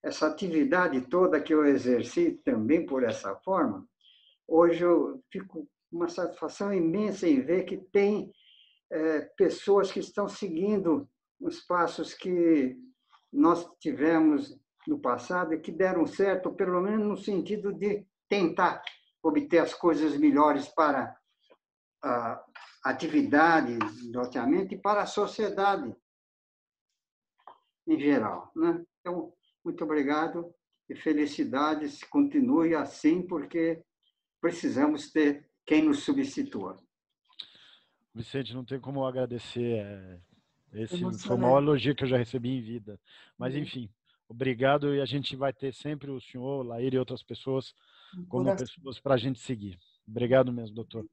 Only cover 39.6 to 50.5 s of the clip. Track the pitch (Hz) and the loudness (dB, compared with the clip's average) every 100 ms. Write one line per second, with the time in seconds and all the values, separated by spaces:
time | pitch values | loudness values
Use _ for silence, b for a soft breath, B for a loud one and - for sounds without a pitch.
39.6 | 120 113 101 101 92 90 87 _ _ _ | -2 -2 -6 -14 -18 -20 _ _ _ _
40.6 | _ 101 113 175 - 110 196 - 123 135 | _ -10 -8 -4 -6 -6 -2 0 4 4
41.6 | 143 143 120 139 135 127 117 135 120 131 | 4 2 0 -2 0 0 0 -4 -6 -6
42.6 | 110 117 104 101 b b b b 123 139 | -8 -12 -12 -20 b b b b -6 -6
43.6 | 180 131 117 _ _ _ _ 117 135 117 | -8 -10 -12 _ _ _ _ -6 -4 0
44.6 | 135 147 143 139 131 139 - 131 135 - | 2 2 2 -2 -2 -4 -6 -4 -6 -4
45.6 | 139 - 147 151 139 135 - 127 127 139 | -10 -8 -10 -10 -10 -12 -12 -12 -8 -8
46.6 | 123 117 131 131 127 127 - 113 - 135 | -8 -4 -2 0 -2 -8 -12 -12 -4 -6
47.6 | 123 _ B B B 185 180 123 127 190 | -6 _ B B B -16 -6 -2 0 -2
48.6 | 127 - 131 123 139 131 123 131 - 120 | -4 -12 -16 -10 0 0 0 -6 -8 -8
49.6 | 101 87 _ _ - 110 120 131 127 | -8 -14 _ _ -12 -4 4 4 4